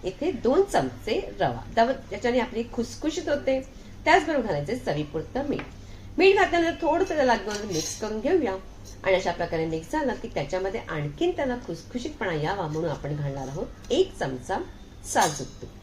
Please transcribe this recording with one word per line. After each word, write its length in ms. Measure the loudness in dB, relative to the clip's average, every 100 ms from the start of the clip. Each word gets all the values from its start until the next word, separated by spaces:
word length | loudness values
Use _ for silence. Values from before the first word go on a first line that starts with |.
इथे 260 | -6 -2 -2
दोन 280 | 0 4 4
चमचे 500 | 6 4 0 -4 -2 -2 -2 0
रवा. 220 | 0 0 -2 4
रवा, 140 | 4 4 -4
त्याच्याने 300 | -2 2 2
आपली 240 | 2 -2 -4
खुसखुशीत 560 | -2 -4 -2 -2 -2 0
होते. 300 | 0 2 0 0 -14 -16 -4 6
त्याचबरोबर 400 | 6 6 0 0
घालायचे 300 | -2 -2 -4
चवीपुरतं 720 | -2 -2 -2 -4 -4 -4 -2
मीठ. 120 | -4 -4 -12 -16 -14 -10 6
मीठ 180 | 8 8
घातल्यानंतर 400 | 6 4 2 2
थोडंसं 340 | 2 2 2 4
त्याला 180 | 4
अगोदर 300 | 4 2 -4 -2
मिक्स 340 | -2 -4 -4
करून 180 | -4 -2
घेऊया 360 | 2 4 2 -2 -8 -16 -16 -6
आणि 120 | 2 4
अशा 160 | 4
प्रकारे 340 | -2 0 0 0
मिक्स 260 | -2 -2
झालं 220 | -2 0
की 140 | -2 -4
त्याच्यामध्ये 460 | -4 -2 -2 -2 -4 -4
आणखीन 420 | -4 -4 0 0
त्याला 240 | 0 -2 -2 -4
खुसखुशीतपणा 680 | -10 -6 -6 -6 -4 -2
यावा 340 | 0 0 -2 -2
म्हणून 220 | -2 -2
आपण 260 | -2 -4 -4
घालणार 320 | -4 -4 -6
आहोत 440 | -6 -8 -8 -2
एक 220 | 2 2 0
चमचा 400 | -4 -4 -4 -4 -4 -10 -16 -16 0
साजूक 340 | 4 4 2 -8 -10
तूप. 80 | -14 -16